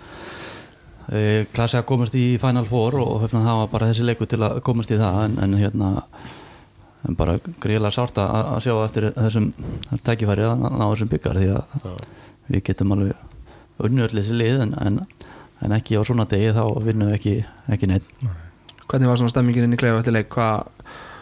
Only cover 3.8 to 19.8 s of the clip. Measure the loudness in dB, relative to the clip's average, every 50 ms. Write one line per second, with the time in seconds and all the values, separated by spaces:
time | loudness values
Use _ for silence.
3.8 | 2 2 2 2 2 0 0 0 -2 -2 0 0 0 0 0 0 0 0 0 0
4.8 | 0 0 2 2 2 2 2 2 0 0 0 0 0 2 2 2 2 2 0 0
5.8 | 0 0 0 -2 -4 -8 -14 -20 -18 -18 -18 -20 -20 -20 -20 -20 -20 -20 -20 -20
6.8 | -20 -20 -14 -8 -6 -4 -2 0 0 2 0 0 -2 -8 -10 -6 -2 -2 0 0
7.8 | 0 0 0 -2 -2 -2 0 0 0 0 0 0 0 -2 -2 -2 0 0 0 0
8.8 | 0 0 0 -2 -2 -2 0 0 0 2 2 2 0 0 -2 -6 -8 -8 -8 -8
9.8 | -6 -6 -6 -4 -2 -2 0 0 0 0 2 2 2 0 0 0 -2 -2 0 0
10.8 | 0 0 0 0 0 -2 -2 -2 -2 0 2 2 2 2 2 0 -2 -6 -8 -8
11.8 | -8 -8 -10 -12 -14 -16 -18 -20 -20 -20 -20 _ -4 -2 -2 0 0 0 -2 0
12.8 | 0 2 2 2 0 0 -2 -6 -12 -20 -20 -20 -20 -20 -20 -20 -20 -16 _ -4
13.8 | -2 0 2 2 2 0 0 -2 -2 0 0 0 2 2 2 2 0 -2 -2 -2
14.8 | 0 0 0 0 -4 -8 -14 -20 -20 -20 -20 -20 -20 -20 -12 -6 -2 0 0 0
15.8 | 0 0 0 0 2 2 2 2 2 2 2 2 2 2 2 2 2 0 0 0
16.8 | 0 0 0 2 2 2 0 0 0 0 0 -2 -2 -6 -12 -10 -4 -4 -2 0
17.8 | 2 2 2 0 -2 -4 -8 -6 -6 -6 -6 -8 -12 -20 -20 -20 -20 -20 -20 -16
18.8 | -6 -2 0 2 4 4 4 4 2 2 2 2 2 2 4 2 2 2 2 2